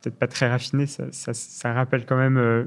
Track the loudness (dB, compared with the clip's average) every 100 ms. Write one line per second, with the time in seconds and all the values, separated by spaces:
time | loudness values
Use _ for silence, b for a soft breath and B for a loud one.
0 | -10 -4 -4 0 0 0 -2 -2 -2 -4
1 | -10 -8 -8 -8 -10 -8 -4 0 0 0
2 | 0 2 4 4 4 2